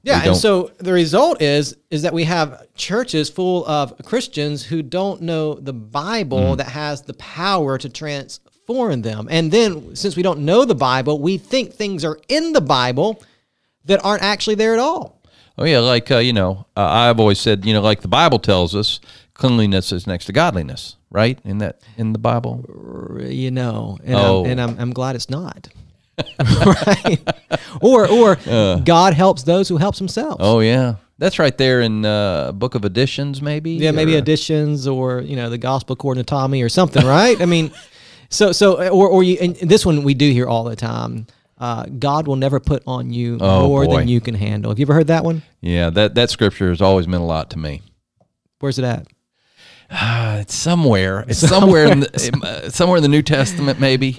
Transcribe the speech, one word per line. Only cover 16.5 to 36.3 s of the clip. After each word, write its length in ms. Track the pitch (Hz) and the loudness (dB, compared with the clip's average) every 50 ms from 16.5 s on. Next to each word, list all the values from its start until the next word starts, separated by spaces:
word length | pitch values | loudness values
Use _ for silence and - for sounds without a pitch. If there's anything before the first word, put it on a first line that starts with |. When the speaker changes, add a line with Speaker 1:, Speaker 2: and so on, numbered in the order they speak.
| 95 95 - - _ | -2 -6 -10 -8 _
Speaker 1:
uh, 60 | - 101 | -2 0
I've 340 | 85 78 113 120 120 117 113 | 2 2 4 4 4 4 4
always 180 | 110 107 101 - | 4 4 4 2
said, 280 | - 117 107 98 92 | 2 0 0 0 0
you 80 | 113 110 | 0 0
know, 80 | 107 98 | 2 2
like 180 | 107 104 - | 2 2 0
the 80 | - 92 | 0 0
Bible 300 | 87 131 165 165 127 104 | 2 2 4 4 2 2
tells 360 | - - 98 90 87 82 90 | 2 2 2 2 2 0 -2
us, 240 | 101 104 - - - - - - - _ _ _ | -2 -4 -4 -4 -6 -10 -18 -20 -20 _ _ _
cleanliness 580 | - - 131 123 117 107 101 98 95 - - 101 | -2 0 2 2 2 2 2 2 0 -2 -2 -6
is 140 | 87 - | -6 -6
next 200 | - 90 87 - | -6 -8 -8 -8
to 60 | - 98 | -4 -2
godliness, 640 | 117 165 180 101 90 78 65 65 - - - - _ _ _ | 0 0 0 0 -2 -6 -8 -10 -14 -16 -18 -20 _ _ _
right? 280 | - 98 110 117 127 - - | -2 0 0 0 -2 -4 -8
Isn't 140 | 101 98 104 | -8 -6 -6
that 220 | 107 87 - _ _ - 107 | -6 -6 -8 _ _ -16 -10
in 160 | 117 113 110 110 | -6 -4 -4 -4
the 60 | 107 | -2
Bible? 460 | 110 120 117 117 117 113 120 123 123 - | -2 -2 -2 -2 -2 -6 -8 -10 -12 -16
Speaker 2:
R-, 540 | - - - 58 62 - - - - 117 127 | -18 -20 -18 -16 -16 -14 -14 -12 -12 -10 -10
you 280 | 127 131 131 127 131 | -8 -6 -6 -4 -4
know, 480 | 127 127 123 120 110 107 110 107 98 - - | -4 -4 -4 -4 -6 -6 -8 -8 -10 -10 -6
and 100 | - - | -2 2
Speaker 1:
Oh. 300 | 101 101 98 95 95 90 | 2 4 4 4 2 0
Speaker 2:
I'm, 60 | 123 123 | 0 -2
and 80 | 127 | -2
I'm, 180 | 123 120 117 98 | -2 -4 -4 -6
I'm 140 | 120 123 123 | -6 -6 -6
glad 240 | 127 127 131 131 | -6 -6 -6 -6
it's 120 | 120 - - | -8 -8 -8
not. 380 | 127 151 180 147 - - - - - - - - _ _ _ _ _ - | -8 -8 -8 -10 -14 -16 -18 -20 -20 -20 -20 -20 _ _ _ _ _ -12
<laughs> 200 | - - - - 151 113 - - - | -10 -8 -6 -2 0 2 2 4 4
Right? 540 | 202 190 - - 208 196 - - 185 175 - - - - - _ - - - - - - 147 | 4 4 4 2 0 0 0 0 0 -2 -2 -2 -4 -8 -8 _ -8 -8 -8 -8 -10 -4 0
Or, 260 | - 226 262 233 208 - | 4 4 6 6 6 6
or 300 | 196 240 226 214 180 - - | 6 6 6 6 4 2 0
Speaker 1:
Uh. 300 | - 117 113 107 98 90 | 0 2 2 4 4 2
Speaker 2:
God 380 | 80 131 165 170 165 180 196 165 | 2 4 4 6 6 6 6 4
helps 280 | 139 185 190 214 143 127 | 4 4 4 2 2 0
those 260 | 156 170 190 196 - | 0 0 0 0 0
who 80 | 185 156 | 0 0
helps 200 | 165 202 - - | 0 -2 -2 -4
themselves. 380 | 196 180 - 220 196 311 254 - | -8 -6 -6 -6 -6 -6 -4 0
Speaker 1:
Oh, 200 | 90 104 113 113 | 2 2 4 4
yeah. 360 | 110 110 117 131 131 123 113 98 _ _ _ - | 4 2 2 2 0 0 -2 -6 _ _ _ -4
That's 200 | 147 190 - - | -2 -2 0 2
right 180 | 165 139 - | 0 0 2
there 240 | - 135 131 127 123 | 2 2 2 2 2
in, 240 | 120 113 107 107 107 | 2 0 0 -2 0
uh, 480 | 107 107 104 104 98 90 76 67 64 - | 0 0 0 0 -2 -2 -2 -4 -6 -6
Book 220 | 98 117 127 - | -6 -6 -4 -4
of 100 | 123 101 | -4 -4
Additions, 560 | 101 92 113 131 135 - - 139 143 139 135 143 | -2 -2 0 -2 -2 -2 -6 -8 -8 -8 -8 -6
maybe? 300 | 147 151 151 151 165 165 | -6 -6 -6 -6 -6 -4
Speaker 2:
Yeah, 180 | - 160 156 151 | -2 0 0 0
maybe 220 | 156 156 160 160 | 0 2 2 2
Speaker 1:
Or 40 | 151 | 2
Speaker 2:
Additions 680 | 131 151 156 151 - - 160 151 151 147 151 143 127 | 2 2 0 0 0 -2 -2 0 0 0 -2 -4 -4
or, 340 | 139 135 131 131 127 127 123 | -4 -4 -2 -2 -4 -4 -6
you 160 | 131 143 143 | -6 -8 -8
know, 140 | 127 120 117 | -6 -6 -6
the 80 | 117 120 | -6 -6
Gospel 360 | 117 127 131 - - - 131 | -4 -4 -4 -4 -4 -6 -8
according 280 | - - 139 127 127 120 | -6 -4 -4 -4 -4 -4
to 20 | |
Tommy 360 | - | -4